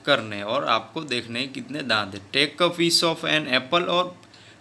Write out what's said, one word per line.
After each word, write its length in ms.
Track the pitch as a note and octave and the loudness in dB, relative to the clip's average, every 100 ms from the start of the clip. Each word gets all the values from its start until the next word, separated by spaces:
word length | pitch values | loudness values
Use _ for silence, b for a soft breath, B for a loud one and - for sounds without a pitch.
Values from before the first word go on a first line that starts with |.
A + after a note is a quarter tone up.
| - | 2
करने 300 | C3+ A2 G#2 | 2 0 -6
हैं 80 | |
और 220 | G2+ C3 D3+ | -4 -2 2
आपको 360 | A2+ A2 D#3+ | 0 -2 -10
देखने 380 | D#3 B2 A2+ A#2 | -6 -4 -4 -6
हैं 140 | C3+ | -6
कितने 280 | C3+ A#2+ D3 | -8 -10 -6
दांत 340 | B2+ A2 G2+ G2 | 0 0 0 -8
हैं। 160 | - | -4
Take 400 | C3+ D3 - F3 | 0 0 2 0
a 80 | E3+ | 2
piece 240 | E3+ E3 | 2 4
of 140 | E3+ D#3+ | 2 0
an 260 | D#3 D3+ C#3+ | 0 0 2
apple 380 | B2+ C3 F3 F3+ | 0 2 0 2
or 200 | F3 F3+ - - B B B | 0 0 -4 -20 B B B